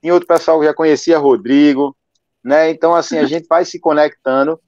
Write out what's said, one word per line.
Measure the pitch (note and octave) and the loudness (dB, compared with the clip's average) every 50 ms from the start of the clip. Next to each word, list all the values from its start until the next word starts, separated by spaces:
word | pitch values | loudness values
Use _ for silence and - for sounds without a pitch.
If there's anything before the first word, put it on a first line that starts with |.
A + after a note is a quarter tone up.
| _ | _
tem | D#3+ | 0
outro | F3 F3 F3 | 0 0 2
pessoal | _ F3 E3 - - D#3+ D#3+ | _ -2 -2 0 0 0 2
que | D3+ | 2
já | D3+ D3 | 0 0
conhecia | - D#3+ D#3+ D3+ C3+ - - E3+ | 0 0 0 0 0 0 0 0
Rodrigo, | D#3 C#3+ C#3+ B2+ A2+ G2 A#2 C3+ C#3 D3 D3 C#3+ C3 C#3+ C#3 C#3 _ _ _ _ _ _ _ _ _ _ | 2 2 2 0 0 0 0 2 2 4 2 2 0 -4 -6 -6 _ _ _ _ _ _ _ _ _ _
né? | A#2+ C#3 D3+ D#3+ D#3+ | -2 0 2 2 0
Então, | D#3+ D#3+ - E3 E3+ | -2 -2 -2 0 0
assim, | E3+ D#3 - E3+ D#3+ | 0 -2 -4 -4 -4
a | D3+ | -4
gente | C#3 D3 E3+ E3 | -2 -4 -6 -4
vai | _ E3 E3+ F3 | _ -2 -2 -2
se | - - F3 | -4 -8 -6
conectando | _ E3 D3+ D3 D3+ D3+ - _ _ C3+ C3 C3+ C#3 D3+ D#3+ D#3+ _ | _ -2 0 0 0 -2 -2 _ _ -4 -2 -2 -2 -2 -4 -8 _